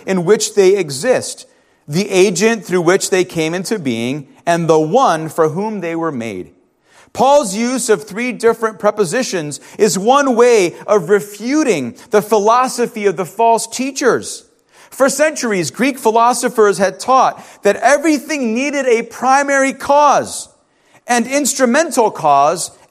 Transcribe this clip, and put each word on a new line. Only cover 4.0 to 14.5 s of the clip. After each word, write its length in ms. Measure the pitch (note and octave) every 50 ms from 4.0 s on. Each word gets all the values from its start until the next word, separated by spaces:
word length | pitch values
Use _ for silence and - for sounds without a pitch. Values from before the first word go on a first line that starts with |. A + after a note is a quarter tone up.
| A#2 B2 C3+ D3+ C#3+ - _ _ -
and 220 | - E3+ E3+ E3+ D#3
the 120 | D#3+ D#3
one 500 | D#3 D#3 F3 B3+ C4+ A3 E3+ D#3 D#3+ D#3
for 200 | - - D#3+ D#3
whom 300 | C#3+ F3+ G3+ A3 A3 G3+
they 160 | E3+ E3+ E3
were 160 | E3 E3 E3
made. 420 | D3 A#2+ A2+ A#2 G2+ F#2 F2+ - _ _ _ _ _ _ _ _ _ _ - _ -
Paul's 420 | - A3 C4 C#4+ D4 D4+ G3+ F3+
use 340 | G#3+ A#3 A#3+ C4 B3+ A#3+ -
of 140 | G#3+ F3+ -
three 300 | - F3 G3+ A#3+ B3+ A3+
different 460 | E3+ - A3+ A3+ A3+ A3 A3 A3 -
prepositions 840 | - G#3 G3+ G#3+ G#3 D#3 E3 B3+ B3 - - F3+ D3+ D3 C#3+ - - - - -
is 180 | G3 A3 D3+ F#3+
one 380 | F#3 A3+ C4 C#4+ C#4+ C#4 B3
way 420 | A3 A#3+ B3 A#3+ A3 F#3 E3 - - - -
of 220 | G3+ G#3+ E3 D#3
refuting 880 | G#3 G3+ G3+ G3+ - - G#3 A#3+ C#4 D#4 D#4 C4+ G3 D3+ B2+ A#2 - - - -
the 120 | - G#3
philosophy 840 | G3+ G#3 A3+ G#3+ G3 G#3+ A3+ B3 B3+ B3+ - - A#3+ A#3 A#3+ A3 G#3
of 100 | G3 F3+
the 100 | D#3 F#3
false 400 | D3+ - - A3+ A3+ A3+ G#3+ -
teachers. 800 | - - - B3+ C4+ C4+ - D4 B3 F3+ B2 G2 - - - - _